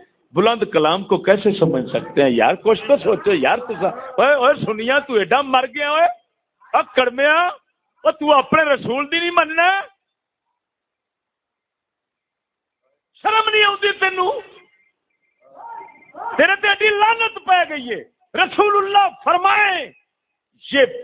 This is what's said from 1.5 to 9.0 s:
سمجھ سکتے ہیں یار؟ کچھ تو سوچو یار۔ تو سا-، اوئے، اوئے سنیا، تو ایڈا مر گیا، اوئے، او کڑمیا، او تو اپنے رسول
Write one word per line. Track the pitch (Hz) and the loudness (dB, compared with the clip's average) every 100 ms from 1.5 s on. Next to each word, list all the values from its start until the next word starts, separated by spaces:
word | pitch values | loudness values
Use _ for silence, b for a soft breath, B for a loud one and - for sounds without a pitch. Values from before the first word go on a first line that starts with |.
| 196 | 0
سمجھ | 165 135 123 | 0 0 -4
سکتے | 120 - - | -6 -4 0
ہیں | 139 | 2
یار؟ | 117 113 185 | 4 2 2
کچھ | 214 220 - | 0 0 2
تو | 277 | 0
سوچو | - 208 202 | 2 0 0
یار۔ | 185 127 220 | 0 0 -2
تو | - 196 | -4 -6
سا-، | 185 - B - | -6 -6 B 0
اوئے، | 247 | 2
اوئے | 285 247 294 - | 4 2 2 -2
سنیا، | 214 226 277 | -4 -2 -2
تو | 285 | 0
ایڈا | 233 185 247 | -2 2 0
مر | 277 262 254 | 2 -2 -2
گیا، | 247 294 | -4 -4
اوئے، | 302 349 359 _ _ _ _ _ | 0 0 -2 _ _ _ _ _
او | 247 320 - | -2 0 0
کڑمیا، | 247 247 285 311 349 330 _ _ _ _ | 0 0 0 2 0 -4 _ _ _ _
او | 302 | -4
تو | 311 302 | -2 2
اپنے | 294 262 311 | 2 4 0
رسول | 311 277 208 254 | 2 -2 -2 -6